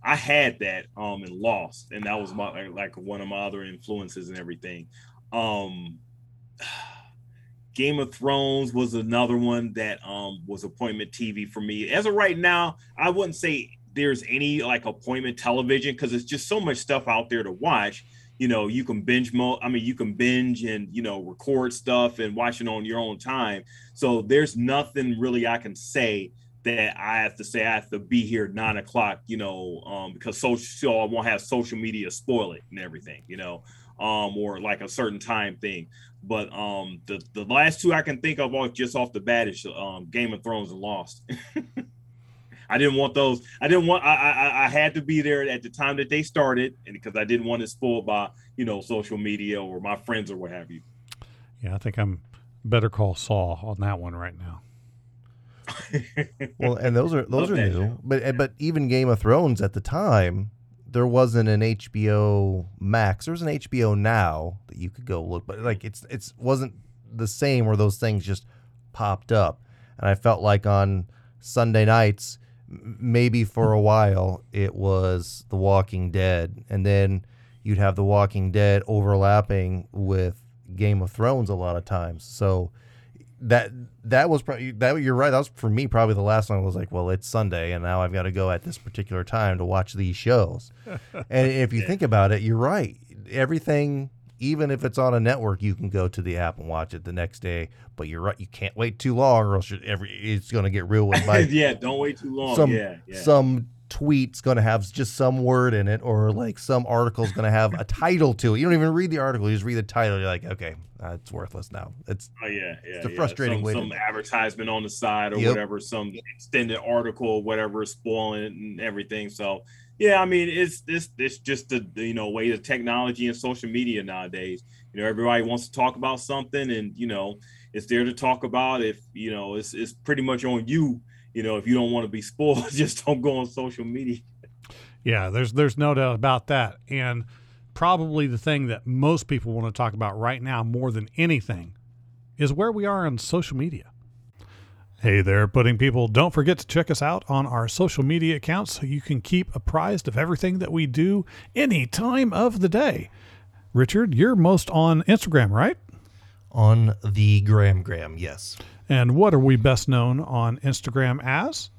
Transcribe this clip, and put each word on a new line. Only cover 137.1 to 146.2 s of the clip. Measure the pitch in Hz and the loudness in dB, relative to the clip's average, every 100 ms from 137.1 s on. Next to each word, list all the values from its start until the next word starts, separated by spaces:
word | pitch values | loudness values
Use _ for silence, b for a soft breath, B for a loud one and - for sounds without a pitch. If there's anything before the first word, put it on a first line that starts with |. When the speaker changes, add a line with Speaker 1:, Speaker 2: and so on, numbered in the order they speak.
| 120 117 b b b b | -4 -8 b b b b
Speaker 2:
probably | - 170 180 160 151 143 | 0 2 2 2 0 0
the | 117 | 0
thing | 156 147 127 | 0 0 0
that | 110 127 | -4 -4
most | 127 143 175 - | 2 2 2 0
people | 131 117 | -4 -2
wanna | 113 113 | -4 -4
talk | 107 120 | -2 -2
about | 104 107 104 | -2 -4 -2
right | 117 131 | -2 -2
now | 131 123 | -4 -2
more | 117 123 127 | -2 -2 -2
than | 110 107 - | -4 -6 0
anything | 170 143 - 95 85 - - - - - - - | 2 2 -2 -8 -10 -18 -20 -20 -20 -20 -20 -2
is | 147 | 0
where | 143 220 | 2 0
we | 214 202 | 0 0
are | 196 165 | 0 0
on | 120 | -2
social | - 175 - 135 | -2 -2 -2 -4
media. | 165 131 - - - - - _ b b b b b - | -4 -6 -16 -20 -20 -20 -20 _ b b b b b -2
Hey | 110 101 | 4 4
there, | 95 101 104 | 4 4 4
Pudding | 131 120 113 | 4 4 4
People. | 135 120 117 | 2 2 2
Don't | 107 | 4